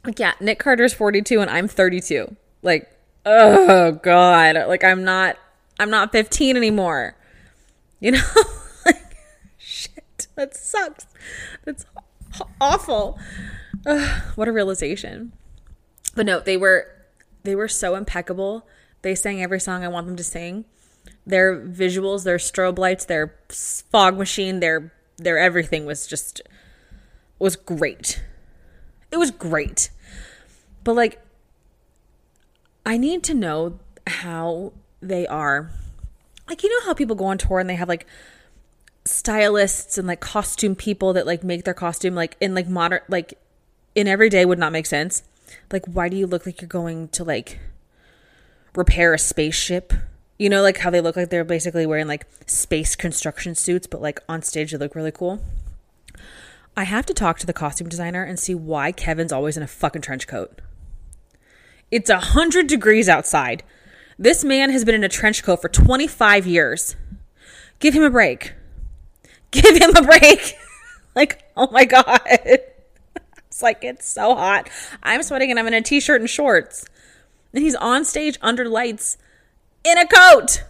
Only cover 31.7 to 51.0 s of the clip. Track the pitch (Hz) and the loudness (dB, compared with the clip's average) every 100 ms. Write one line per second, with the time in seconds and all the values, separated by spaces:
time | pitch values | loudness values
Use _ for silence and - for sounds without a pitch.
31.7 | _ _ _ _ _ _ _ _ _ _ | _ _ _ _ _ _ _ _ _ _
32.7 | _ 214 233 269 349 330 285 180 156 170 | _ -6 -2 -2 -4 -4 -4 -4 -4 -6
33.7 | 175 - _ - - 180 165 165 170 196 | -10 -20 _ -12 -12 -10 -8 -6 -8 -10
34.7 | - _ _ 185 185 175 151 147 139 160 | -18 _ _ -8 -6 -6 -4 -2 -2 -6
35.7 | - - - - - _ - - 330 403 | -14 -16 -16 -20 -20 _ -20 -16 -6 -2
36.7 | 480 466 302 254 208 190 190 - 185 185 | -2 -4 -4 -4 -4 -4 -4 -2 -2 -4
37.7 | 180 175 170 - - - _ _ _ _ | -6 -4 -6 -8 -20 -20 _ _ _ _
38.7 | _ _ _ - - - 214 208 208 196 | _ _ _ -8 -6 -4 0 2 2 0
39.7 | - - - 185 175 - 208 - - 208 | -2 -8 -8 -6 -8 -6 -6 -6 -4 -4
40.7 | 190 214 202 190 180 156 170 180 175 185 | -2 -6 -2 0 0 -2 -6 -6 -6 -6
41.7 | 180 175 170 185 180 165 - 196 185 175 | -6 -8 -4 -6 -4 -6 -4 -4 -4 -4
42.7 | 180 170 180 - 180 165 - _ _ _ | -2 -2 -2 -4 -6 -6 -20 _ _ _
43.7 | _ _ 208 202 196 220 196 180 175 160 | _ _ -2 0 4 4 4 4 2 -2
44.7 | 160 156 147 170 - _ _ _ - _ | -4 -4 -4 -4 -8 _ _ _ -20 _
45.7 | 190 180 175 175 190 190 175 185 170 170 | -8 -6 -4 -4 -4 -4 -4 -8 -16 -10
46.7 | 180 170 165 160 - 165 123 - - - | -8 -6 -10 -10 -8 -6 -6 -8 -16 -16
47.7 | - _ _ _ _ _ _ _ _ _ | -18 _ _ _ _ _ _ _ _ _
48.7 | - 175 - 170 156 - - 156 165 - | 0 2 4 2 2 -2 -2 -4 -4 -4
49.7 | 180 - - - - _ _ 202 196 196 | -6 -2 -4 -4 -14 _ _ 0 4 2
50.7 | 185 180 175 | 2 0 0